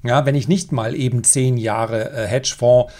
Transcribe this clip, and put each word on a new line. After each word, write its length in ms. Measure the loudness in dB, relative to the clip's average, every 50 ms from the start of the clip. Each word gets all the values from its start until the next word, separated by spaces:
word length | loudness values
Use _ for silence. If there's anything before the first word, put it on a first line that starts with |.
| -4
Ja, 220 | 0 0 2 2
wenn 100 | 2 0
ich 140 | 0 0 0
nicht 240 | 0 0 0 -2 -4
mal 220 | -4 -4 -4 -4
eben 280 | -2 -2 -2 -2 0 0
zehn 320 | 2 2 2 2 0 0
Jahre, 560 | 0 0 -2 -2 -2 -2 -2 -2 -4 -4 -4
äh, 160 | -6 -6 -4 -2
Hedgefonds 640 | -2 -2 -2 -4 -4 0 4 4 6 6 4 2 -4 -18